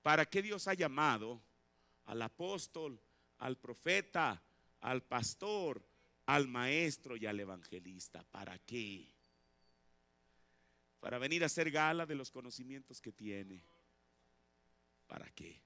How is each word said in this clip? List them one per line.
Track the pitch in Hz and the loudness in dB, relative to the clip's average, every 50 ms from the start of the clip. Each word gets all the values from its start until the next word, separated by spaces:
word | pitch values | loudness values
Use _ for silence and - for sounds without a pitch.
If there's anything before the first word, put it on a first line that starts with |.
¿Para | _ 151 151 156 151 | _ 8 8 8 6
qué | - - 196 | 4 2 0
Dios | 196 214 208 185 - | 0 0 -4 -2 0
ha | 196 196 | -2 0
llamado | 180 170 147 131 143 156 147 120 107 107 113 120 113 107 _ _ _ _ _ _ _ _ _ _ _ _ | 2 0 0 2 4 4 4 4 4 0 -6 -8 -10 -14 _ _ _ _ _ _ _ _ _ _ _ _
al | - 107 117 | -8 -4 -4
apóstol, | 113 113 _ - 170 185 202 185 - - - 165 160 147 123 107 _ _ _ _ _ _ _ | -4 -4 _ -6 -6 -4 -4 -4 -6 -8 -8 -8 -8 -6 -8 -12 _ _ _ _ _ _ _
al | _ 123 131 131 | _ -4 -4 -4
profeta, | - - 123 117 - - 165 185 202 190 - - 175 160 127 101 90 _ _ _ _ _ _ _ _ | -6 -8 -14 -14 -6 0 2 2 2 2 0 0 2 2 2 2 -2 _ _ _ _ _ _ _ _
al | - 120 127 127 - | -2 0 0 0 0
pastor, | _ 127 123 113 - - _ 190 208 214 202 180 156 131 104 - _ _ _ _ _ _ _ _ | _ -2 0 0 0 -4 _ -4 -2 -2 0 0 -2 -4 -4 -10 _ _ _ _ _ _ _ _
al | - 139 147 143 | 4 4 4 4
maestro | 127 123 123 123 127 143 160 170 160 139 - - 135 120 | 4 0 0 2 2 4 4 2 2 0 -4 -8 -10 -8
y | 113 110 | -4 -2
al | 107 104 104 | -2 -2 -2
evangelista? | 101 95 95 90 87 - 90 90 87 92 92 90 - - - 85 85 | -4 -6 -8 -10 -12 -12 -12 -12 -12 -12 -12 -12 -14 -14 -14 -16 -18
¿Para | _ - 98 98 - 92 92 | _ -14 -12 -10 -10 -12 -14
qué? | _ - 120 120 110 101 98 90 82 - _ _ _ _ _ _ _ _ _ _ _ _ _ _ _ _ _ _ _ _ _ _ _ _ _ _ - _ _ _ _ _ _ _ _ _ _ _ | _ -6 -6 -6 -4 -6 -8 -12 -14 -20 _ _ _ _ _ _ _ _ _ _ _ _ _ _ _ _ _ _ _ _ _ _ _ _ _ _ -20 _ _ _ _ _ _ _ _ _ _ _
¿Para | - - 120 | -6 -4 -2
venir | 123 131 143 160 170 165 | 0 0 2 4 4 4
a | |
hacer | 151 - 170 165 160 | 4 4 2 0 2
gala | 143 156 156 156 165 170 165 | 4 4 6 6 4 2 0
de | 151 156 | -2 -4
los | 139 131 - | -6 -6 -8
conocimientos | - 131 120 123 117 - 127 127 135 139 135 - 127 - | -12 -12 -12 -12 -12 -12 -12 -12 -12 -14 -14 -14 -16 -12
que | - 120 | -12 -12
tiene? | 104 - 107 104 101 98 98 95 95 90 - _ _ _ _ _ _ _ _ _ _ _ _ _ _ _ _ _ _ _ _ _ _ _ _ _ _ _ _ | -12 -10 -10 -8 -8 -8 -8 -10 -14 -16 -18 _ _ _ _ _ _ _ _ _ _ _ _ _ _ _ _ _ _ _ _ _ _ _ _ _ _ _ _
¿Para | _ - - - - | _ -12 -12 -12 -14
qué? | _ - - 82 82 - _ | _ -16 -16 -16 -18 -20 _